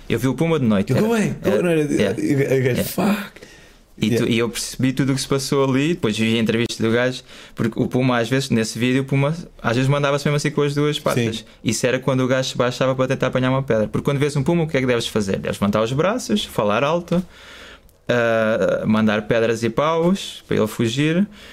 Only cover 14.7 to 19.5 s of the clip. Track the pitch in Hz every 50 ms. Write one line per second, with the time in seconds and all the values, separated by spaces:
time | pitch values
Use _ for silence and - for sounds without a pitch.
14.7 | - 131 127 123 123 117 113 - - 110 104 95 95 - - - 92 - 101 101
15.7 | 104 107 113 117 135 143 160 190 226 254 - - 214 208 - - - - 110 101
16.7 | 101 117 139 147 165 175 175 - 170 180 180 - - - - - - - - -
17.7 | - - - - - _ _ - 120 120 117 117 113 113 110 107 113 - 95 87
18.7 | - - 92 101 107 107 110 107 104 107 107 - 123 113 113 113